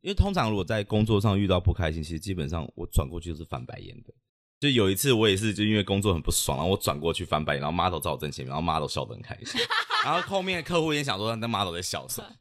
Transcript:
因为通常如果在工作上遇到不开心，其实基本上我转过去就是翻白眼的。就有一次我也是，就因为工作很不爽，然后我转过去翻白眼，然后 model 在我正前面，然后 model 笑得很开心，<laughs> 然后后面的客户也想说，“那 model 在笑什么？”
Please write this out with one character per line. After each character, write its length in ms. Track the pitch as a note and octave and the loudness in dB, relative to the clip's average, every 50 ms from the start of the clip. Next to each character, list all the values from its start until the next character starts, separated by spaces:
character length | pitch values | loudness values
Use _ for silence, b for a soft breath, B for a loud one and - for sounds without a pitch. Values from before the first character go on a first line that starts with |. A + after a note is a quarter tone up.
因 60 | - E3+ | -4 -4
为 60 | G3+ | 0
通 180 | - F#3 G3+ | 2 2 2
常 180 | G3 F3+ C3 A2 | 2 2 2 2
如 40 | G#2+ | 2
果 100 | G2 F2+ | 0 0
在 200 | D#2+ - G#2+ G2+ | 0 0 -2 0
工 200 | - A2 G#2+ G#2+ | 2 2 2 4
作 160 | G#2 A2 G2+ | 4 4 4
上 160 | G2+ A2 G2 | 4 4 4
遇 120 | G2 G2+ F#2 | 4 4 4
到 100 | F#2 F2+ | 4 4
不 140 | F2+ F#2 | 4 2
开 180 | F2 - F2+ D#2 | 2 2 0 -2
心， 100 | D#2 D#2+ | -2 -4
其 100 | D#2 D#2+ | -6 -6
实 100 | E2+ D#2 | -6 -6
基 120 | - G2+ | -6 -6
本 160 | F#2+ F2 D2+ C#2 | -4 -4 -4 -4
上 220 | E2+ E2 D2 - _ | -4 -6 -6 -8 _
我 100 | - F2 | -10 -12
转 220 | - - - D2+ C2+ | 0 0 0 0 0
过 100 | D#2 F2 | -6 -8
去 120 | E2 F2 | -8 -8
就 40 | D#2+ | -8
是 100 | D2 E2 | -10 -8
翻 180 | - C#2 C2 B1 | -10 -10 -10 -10
白 140 | B1 - - | -12 -14 -14
眼 180 | - - - - - | -16 -16 -18 -18 -20
的。 100 | - - _ _ _ _ _ _ _ _ _ | -20 -20 _ _ _ _ _ _ _ _ _
就 80 | - C#3+ | 0 4
有 200 | C3+ A#2 G2+ F#2+ | 4 6 4 4
一 60 | G2 | 4
次 180 | F#2 - C#3+ | 2 4 4
我 160 | B2+ G#2+ A2 G#2+ | 4 6 6 6
也 80 | F#2+ | 4
是， 160 | F#2+ G#2+ A2 | 4 2 0
就 120 | G2+ G2 G#2 | 2 2 2
因 100 | G#2+ G#2+ | 4 4
为 80 | G#2 | 2
工 180 | G2 - G2 G2 | 2 2 0 2
作 140 | G2 G#2+ F2+ | 4 2 2
很 80 | D#2+ | 2
不 80 | C#2+ - | 0 0
爽， 260 | D2+ - - - C#2+ | 0 0 0 0 -2
然 80 | C2 D2+ | 0 2
后 60 | F2 | 0
我 60 | G2 | 0
转 240 | - - - D2+ C#2+ | 2 0 -2 -2 0
过 120 | D2+ E2 | 0 -2
去 120 | D#2 - F2+ | -2 -2 -2
翻 200 | - - D#2 D2+ | -2 -2 -2 0
白 100 | D2 D2 | -2 -2
眼， 60 | C#2 | -2
然 80 | C#2 D2+ | -2 -2
后 80 | E2 | 0
model 220 | F2 E2+ F#2 F2 D#2 | 0 0 0 0 -2
在 100 | D2 E2+ | -2 -4
我 80 | D2 | -4
正 140 | C2 C#2+ D2 | -4 -6 -8
前 140 | C#2 - C2 | -8 -8 -10
面， 100 | B1+ C#2 | -6 -4
然 20 | |
后 60 | D2+ | -2
model 240 | E2+ E2+ D#2 D#2+ D2+ | 0 0 0 0 -2
笑 180 | C2 - - C2 | -2 -4 -4 -6
得 100 | A1 A1+ | -6 -8
很 60 | G1+ | -14
开 160 | - - - - - | -12 -14 -14 -12 -12
心， 160 | - - - A#4+ - A4 - | -8 -4 -4 -2 -2 -2 -4
<laughs> 240 | A4 - G#4 G#4+ G#4 | -2 -2 -2 -2 0
然 100 | - D#3 | 0 0
后 60 | F3 | -2
后 200 | - C#3+ G3 G3 | -2 -2 -2 -2
面 180 | F#3 F#3+ F#3 F3 | -2 -2 -4 -4
的 40 | |
客 180 | D3 - F3 E3+ | -4 0 0 2
户 140 | D#3+ D#3+ D3+ | 2 2 0
也 80 | D3 | 0
想 160 | C#3+ C3+ G2+ F#2 | 0 -2 -2 -2
说 160 | G#2+ A2 A2+ | -2 -2 -2
，“那 120 | A2 A2 A#2 | -2 -2 -2
model 260 | A2+ G2 G2+ F2+ E2+ | 0 0 0 -2 -2
在 80 | F2 | -6
笑 240 | F#2 - - D#2+ C2 | -6 -4 -6 -6 -6
什 160 | C2+ - - | -8 -10 -10
么？” 60 | - G#2 - _ | -10 -14 -20 _